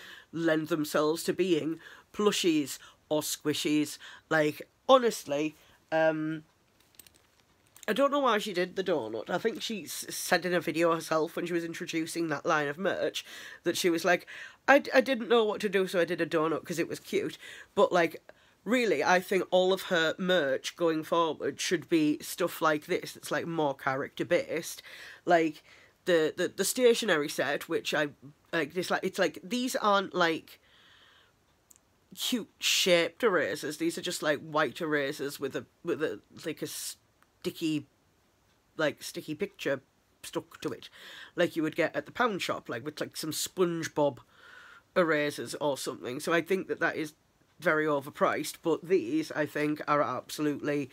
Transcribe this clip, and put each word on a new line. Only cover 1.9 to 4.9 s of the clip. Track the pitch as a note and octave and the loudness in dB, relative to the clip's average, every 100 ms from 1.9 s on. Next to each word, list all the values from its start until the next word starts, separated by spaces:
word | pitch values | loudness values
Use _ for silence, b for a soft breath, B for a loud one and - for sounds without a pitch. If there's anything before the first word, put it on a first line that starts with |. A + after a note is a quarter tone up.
| B B | B B
plushies | - G#3 G3 F#3 D#3 C3+ - B B _ | 0 2 4 2 2 0 -6 B B _
or | D3+ | -2
squishies. | D3 - D3+ C#3+ D#3 D3+ C#3+ - B B _ | -2 -4 -2 -2 2 2 0 -4 B B _
Like, | D#3+ D3+ D3+ - _ | 2 2 0 -12 _
honestly... | - | 6